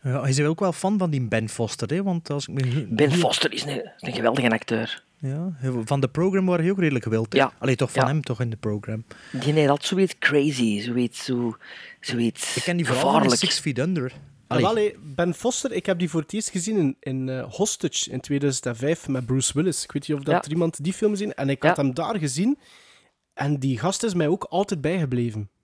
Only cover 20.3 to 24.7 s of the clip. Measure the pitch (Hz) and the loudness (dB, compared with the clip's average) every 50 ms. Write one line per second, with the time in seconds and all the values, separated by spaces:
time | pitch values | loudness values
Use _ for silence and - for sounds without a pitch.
20.3 | 160 175 - - 151 170 170 165 160 - 139 165 190 - - 208 208 196 208 208 | 0 0 2 0 0 2 2 0 0 -2 -4 -4 -2 0 0 0 0 0 -4 -6
21.3 | - - 139 139 139 135 - 156 180 - 143 135 127 143 165 165 226 208 156 143 | -4 -2 0 0 0 2 4 2 4 4 2 0 2 0 -4 -2 -2 -2 -2 -2
22.3 | 127 139 185 233 285 - _ - - - - - - _ _ _ _ _ _ _ | 0 0 2 2 2 0 _ -20 -20 -20 -20 -20 -20 _ _ _ _ _ _ _
23.3 | _ - 135 143 151 139 131 135 135 113 - 175 190 - - 226 190 175 160 147 | _ -4 0 0 0 0 2 0 0 0 0 -2 -2 0 -2 0 0 2 2 2
24.3 | 165 - - - - 170 202 - | 2 0 -2 -4 -2 -2 0 0